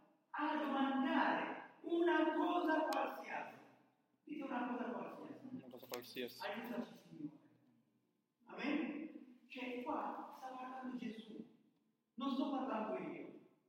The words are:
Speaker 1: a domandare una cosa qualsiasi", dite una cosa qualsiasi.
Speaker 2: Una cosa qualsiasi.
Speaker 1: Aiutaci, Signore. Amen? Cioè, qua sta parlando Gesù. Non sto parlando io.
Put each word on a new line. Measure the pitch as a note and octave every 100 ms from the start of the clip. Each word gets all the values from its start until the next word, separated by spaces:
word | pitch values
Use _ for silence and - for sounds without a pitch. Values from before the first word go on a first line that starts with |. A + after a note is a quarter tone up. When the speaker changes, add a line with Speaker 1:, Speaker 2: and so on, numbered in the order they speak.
| - _ _
Speaker 1:
a | - D4+ D4+
domandare | D4 C#4 C4 C4 C4 D#4+ - - - - - -
una | - E4+ E4+ D#4 D#4
cosa | D#4 E4 F4 D#4 D#4 -
qualsiasi", | - - - - - - - - - _ _ _ _
dite | - -
una | C4+ B3 B3
cosa | A#3 A#3
qualsiasi. | - - - - - B2
Speaker 2:
Una | - B2
cosa | B2 -
qualsiasi. | A#2+ - B2+ A#2+ -
Speaker 1:
Aiutaci, | - A3 B3 A#3+ - - -
Signore. | - - - - - _ _ _ _ _ _ _ _ -
Amen? | - C#4 D4+ - - - - - - -
Cioè, | C4 B3+ B3
qua | D4+ - - - - -
sta | C4
parlando | C4 B3+ C4 B3+ -
Gesù. | A3 G#3+ - - - - _ _ _ _ _ -
Non | C#4
sto | C4+ D4+
parlando | C#4 A#3 A3 G#3+ -
io. | - - - - - _